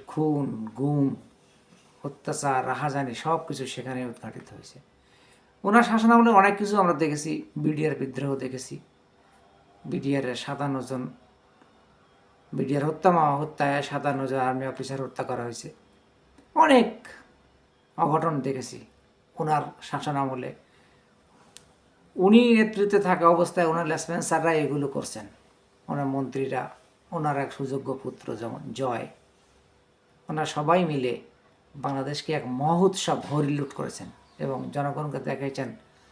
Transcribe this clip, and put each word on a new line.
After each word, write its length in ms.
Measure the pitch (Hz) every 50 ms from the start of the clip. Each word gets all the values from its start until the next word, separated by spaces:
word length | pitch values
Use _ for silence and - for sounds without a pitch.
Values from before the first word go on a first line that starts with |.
| - -
খুন, 600 | - 156 156 156 151 143 139 123 110 110 110 110 110 -
গুম, 380 | 135 147 147 147 139 135 - - - - _ _ _ _ _ _ _ _ _ - _ _ _ _ -
অত্যাচার, 640 | 143 - - - - 147 - - 139 131 131 127 127
রাহাজানি 480 | 127 123 139 135 135 143 139 127 117
সব 320 | - - 156 165 160 165 -
কিছু 200 | 147 139 131 120
সেখানে 380 | - - 120 127 131 127 127
উদ্ঘাটিত 380 | 123 113 - - 110 - - - -
হয়েছে। 280 | 107 92 - - - 139 - _ _ _ _ _ _ _ _ _ _ _ _ _ _ _ -
ওনার 200 | 196 208 233 233
শাসন 280 | 233 220 220 220 226
আমলে 200 | 233 233 233 233
অনেক 260 | 226 190 196 202 202 202
কিছু 200 | 208 202 208 208
আমরা 160 | 190 175 165
দেখেছি, 580 | 143 160 151 151 147 - 160 151 156 151 - - 156
বিডিআর 380 | 147 151 156 143 156 151 139
বিদ্রোহ 400 | - 135 131 131 - 143 139 139
দেখেছি, 440 | 135 131 127 131 127 - - - - - _ _ _ _ _ _ _ _ _ _ _ _ _ _ _ _ _ _ _ -
বিডিআর 400 | 156 - - 127 139 139 139 135
এর 100 | 127 123
সাতান্ন 460 | 120 - - 143 131 143 139 135 131
জন, 260 | 120 123 131 127 127 - - - _ _ _ _ _ _ _ _ _ _ _ _ _ _ _ _ _ _ _ _ _ _ _ _ _ _ -
বিডিআর 320 | - - - 143 143 135
হত্যা 260 | 156 156 - - 190
মামলা 240 | 175 165 156 147 143
হত্যায় 460 | 143 151 147 - - 143 143 139 143
সাতান্ন 440 | 139 - 147 143 143 147 139 135 135
জন 140 | 127 131 135
আর্মি 280 | 131 127 131 131 135 135
অফিসার 340 | 127 - 131 127 135 135
হত্যা 220 | 135 127 - - 131
করা 200 | - 127 120 120
হয়েছে। 300 | 120 117 - - - - _ _ _ _ _ _ _ _ _ _ _ _ _ - _ -
অনেক 520 | 320 320 311 277 247 220 - - - - - - - - _ _ _ _ _ _ _ _ _ _ _ _ _ _ -
অঘটন 440 | 165 151 147 156 156 165 156 139
দেখেছি 440 | 123 135 131 131 120 - - 120 - - _ _ _ _ _ _ _ _ _ -
ওনার 220 | 160 151 151 147 139 - - -
শাসন 340 | - - - 139 - 151 147
আমলে। 400 | 139 139 135 131 127 123 131 - - _ _ _ _ _ _ _ _ _ _ _ _ _ _ _ _ _ _ - - _ _ _ _ _ _ _ _ _ _ -
উনি 480 | 185 185 196 214 233 240 240 233 220 220
নেতৃত্বে 360 | - - 190 202 202 208 196
থাকা 300 | - 180 185 175 170 170
অবস্থায় 380 | 175 170 175 165 - 185 175 160
ওনার 200 | 160 170 170 151
লেসপেন্সাররা 680 | 151 135 - - 165 175 156 - 170 160 151 165 165
এগুলো 340 | 156 151 131 143 143 143 135
করছেন, 400 | - 143 - - - 110 101 101 - - _ _ _ _ _ _ _ _ _ -
ওনার 180 | - 143 139
মন্ত্রীরা, 640 | 135 135 139 135 120 - 135 135 127 135 127 127 - - - _ _ _ _ _ -
ওনার 260 | 180 165 151 151 143 139
এক 160 | 135 - -
সুযোগ্য 400 | - 139 127 135 123 120 127 131
পুত্র 420 | 135 - 127 131 - - - 120
যেমন 240 | 107 113 117 117 - 147 135 117
জয়, 340 | 123 135 127 120 113 120 - - _ _ _ _ _ _ _ _ _ _ _ _ _ _ _ _ _ _ _ _ _ _ -
ওনারা 160 | 160 156 156
সবাই 400 | 147 - 151 147 151 170 185 180
মিলে 360 | 160 151 139 127 123 120 - - - _ _ _ _ _ _ _ _ -
বাংলাদেশকে 580 | 143 127 139 139 135 135 139 147 143 - - 151
এক 100 | 120 113
মহোৎসব 760 | 127 127 127 143 156 165 175 185 190 185 - - - 147 -
হরিলুট 540 | - - 139 151 147 139 147 143 147 - -
করেছেন 360 | - - - - - - - - - - _ _ -
এবং 300 | 151 139 135 131 131 127
জনগণকে 480 | 127 143 143 143 135 - 151 147 139 139
দেখাইছেন 560 | - 139 139 131 139 139 135 - 135 117 113 - - _ _ _ _ _